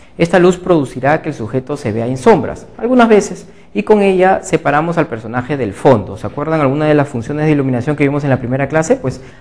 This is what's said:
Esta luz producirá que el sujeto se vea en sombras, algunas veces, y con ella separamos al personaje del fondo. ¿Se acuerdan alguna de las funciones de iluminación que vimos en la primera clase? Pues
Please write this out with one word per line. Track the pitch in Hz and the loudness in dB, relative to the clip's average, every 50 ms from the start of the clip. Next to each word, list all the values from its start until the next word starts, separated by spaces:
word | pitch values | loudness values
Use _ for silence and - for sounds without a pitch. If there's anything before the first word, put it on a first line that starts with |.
| - - - | -20 -12 -4
Esta | - 170 170 190 185 | -4 -2 2 2 4
luz | 175 180 185 180 | 4 4 2 2
producirá | - - 135 156 139 127 - 127 123 135 156 156 - | 0 0 0 0 0 -2 -6 -4 -2 0 0 0 -2
que | 165 | -6
el | 143 | -8
sujeto | - 113 104 - 131 127 - 147 | -8 -8 -6 -6 -6 -6 -6 -8
se | 139 - 123 | -6 -6 -4
vea | 101 113 117 | -4 -4 -4
en | 123 131 127 | -4 -4 0
sombras, | - 233 220 160 110 90 76 - - - - - | 4 4 4 4 2 -4 -8 -10 -14 -20 -12 -6
algunas | 226 233 254 254 233 226 | -2 0 4 4 6 6
veces, | 220 202 196 - 180 - - - - - - - - | 4 4 2 0 -6 -14 -16 -20 -20 -20 -18 -10 -6
y | 202 | -4
con | 208 - 214 208 202 | 2 2 4 4 4
ella | 196 190 180 180 185 190 - - | 2 4 4 4 2 2 0 -2
separamos | - - 156 - 143 143 147 160 170 170 170 | -2 -4 -2 0 0 0 0 0 0 0 -2
al | 151 - | -2 -2
personaje | - 110 113 110 117 127 127 - 151 139 | -4 -10 -8 -6 -6 -6 -4 -4 -4 -4
del | 123 101 92 | -4 -4 -4
fondo. | - - 151 131 107 95 85 98 98 | 0 2 4 4 4 2 -4 -10 -10
¿Se | - 104 | -10 -8
acuerdan | - - 147 156 160 156 | -6 -6 -4 -2 0 0
alguna | 147 131 139 147 156 | 0 0 0 0 2
de | 151 151 | 2 2
las | 147 139 139 | 2 2 0
funciones | - 123 110 - 147 151 151 156 | -4 -8 -6 -6 -4 -2 0 0
de | 151 | 2
iluminación | 143 135 135 127 120 127 151 147 | 2 0 0 -2 -2 -2 -2 -2
que | 143 147 | 0 0
vimos | 139 143 147 143 | 0 0 0 0
en | 143 | 0
la | 131 123 | 0 0
primera | 123 117 127 135 139 135 | 0 -2 -2 -2 -2 -2
clase? | 151 160 160 - 247 269 | 0 0 2 0 0 0
Pues | - 127 - - - - - - | -2 -6 -8 -8 -14 -20 -20 -12